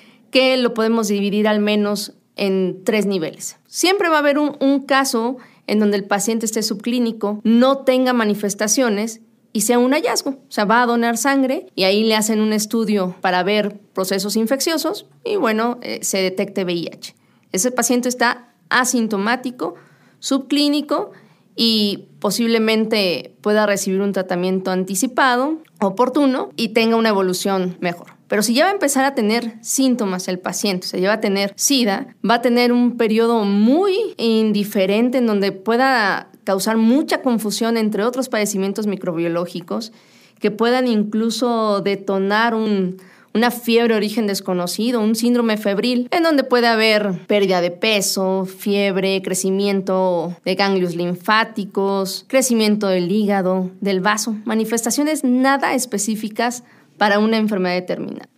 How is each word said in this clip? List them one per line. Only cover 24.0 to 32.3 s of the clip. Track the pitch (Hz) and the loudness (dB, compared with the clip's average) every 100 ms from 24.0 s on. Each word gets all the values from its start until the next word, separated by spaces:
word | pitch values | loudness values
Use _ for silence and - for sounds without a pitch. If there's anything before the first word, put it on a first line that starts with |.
un | 202 | 0
tratamiento | 190 185 175 185 190 190 | -2 -4 -2 -2 -2 -2
anticipado, | 185 185 190 269 254 277 247 277 320 - _ | -2 -2 -4 -2 0 2 2 0 -4 -10 _
oportuno | 196 196 254 277 277 254 403 - | -4 0 0 2 2 0 -6 -6
y | 226 | -2
tenga | 226 226 226 | 0 2 2
una | 226 | 2
evolución | 202 185 180 202 190 180 175 | 2 0 -2 -2 -2 -2 -4
mejor. | 175 170 - - _ | -6 -6 -14 -20 _
Pero | 202 | -2
si | 214 | 2
ya | 233 | 2
va | 359 | 2
a | |
empezar | 403 330 269 | 2 0 2
a | 269 | 0
tener | 269 208 233 226 - | 0 0 0 -4 -12
síntomas | - - 262 240 202 185 185 | -6 0 2 2 -2 -4 -6
el | 185 | -6
paciente, | - 185 208 180 - | -6 -4 -2 -2 -4
o | |
sea, | 185 | -2
ya | 190 | 0
va | 214 | 0
a | |
tener | 208 196 202 - | 0 0 -2 -2
sida, | - 269 220 190 - - | 0 2 2 -2 -6 -6
va | 202 | 0